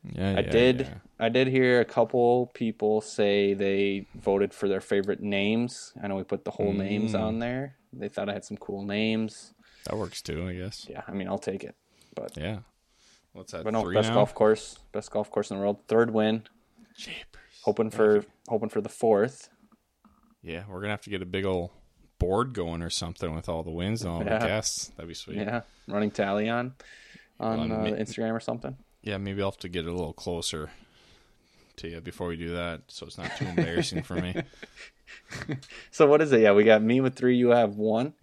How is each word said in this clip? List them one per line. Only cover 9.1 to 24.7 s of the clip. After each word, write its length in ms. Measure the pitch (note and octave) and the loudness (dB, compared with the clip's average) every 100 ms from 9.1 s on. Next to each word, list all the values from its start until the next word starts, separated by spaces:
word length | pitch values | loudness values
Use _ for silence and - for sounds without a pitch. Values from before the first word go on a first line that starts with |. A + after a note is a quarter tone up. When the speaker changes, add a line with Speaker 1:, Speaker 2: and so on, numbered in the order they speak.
| A2 A2 - - _ _ _ - | 0 -4 -8 -20 _ _ _ -8
Speaker 1:
That 120 | G#2+ | -6
works 240 | F2+ - | -6 -8
too, 260 | - D#2 F2+ | -8 -6 -6
I 60 | F2+ | -8
guess. 300 | F#2 - - | -10 -12 -16
Speaker 2:
Yeah, 120 | - - | -14 -10
I 40 | |
mean, 160 | G2 F#2 | -8 -6
I'll 120 | G2+ | -6
take 240 | - F#2+ | -4 -8
it. 120 | - - _ _ _ - | -10 -16 _ _ _ -12
But 220 | - - | -12 -8
Speaker 1:
Yeah. 220 | D#2+ G#2+ - _ _ _ _ _ _ | -8 -8 -12 _ _ _ _ _ _
What's 180 | F#2 F#2+ | -20 -14
that, 120 | F2+ G2+ | -8 -4
Speaker 2:
but 80 | |
no, 80 | A2 | -2
Speaker 1:
three 140 | G2+ G2+ | 2 2
Speaker 2:
best 140 | G#2+ | 2
Speaker 1:
now? 60 | A2+ | 2
Speaker 2:
golf 180 | G#2 | 2
course, 440 | - G#2+ A2 - - - | 4 4 4 -2 -20 -10
best 180 | - - | -10 -4
golf 180 | G#2+ G#2 | -6 -2
course 220 | - G#2 | -4 -4
in 60 | G2 | -2
the 40 | |
world. 220 | G2+ G#2 - | -2 -4 0
Third 240 | A2+ A#2 | 2 4
win. 320 | A2 G#2+ A2 - _ _ _ _ - | 2 2 0 -6 _ _ _ _ -18
Speaker 1:
Jeepers. 680 | - - - - _ - | -14 -14 -16 -20 _ -6
Speaker 2:
Hoping 240 | - G#2 A2 | -2 0 -2
Speaker 1:
Yeah, 60 | A2 | 4
Speaker 2:
for, 180 | G#2+ G#2 | 6 6
Speaker 1:
if 60 | |
you 60 | G2+ _ - | 2 _ -6
Speaker 2:
hoping 200 | A2+ A2 | -4 -2
for 120 | A2 | -4
the 80 | G#2 | -6
fourth. 600 | - A#2 G#2 A#2 - - _ _ _ _ _ _ _ _ _ | -2 2 4 2 -4 -20 _ _ _ _ _ _ _ _ _
Speaker 1:
Yeah, 220 | - E2 G#2 | -12 -10 -10
we're 100 | F#2 | -10
gonna 140 | G#2 | -8
have 80 | G#2 | -8
to 80 | - | -6
get 120 | G2 | -8
a 40 | F2+ | -4
big 180 | F#2+ F#2+ | -2 0
ol' 280 | F#2 E2+ - _ _ _ _ | -2 -4 -10 _ _ _ _
board 360 | F2 G2 C3 | 0 0 0
going 280 | A2 E2+ E2 | -4 -4 -4
or 80 | E2+ | -6
something 460 | - E2+ - F2+ D#2+ | -6 -8 -6 -6 -6
with 140 | - | -4
all 140 | E2 | -6
the 80 | E2 | -4
wins 320 | E2 F#2 A2+ | -4 -4 -2
and 80 | G2+ | -4
all 120 | E2+ | -4
Speaker 2:
Yeah. 160 | G#2 A2 | -2 -2
Speaker 1:
the 80 | A#2 | 0
guests. 400 | G#2+ - | -2 -4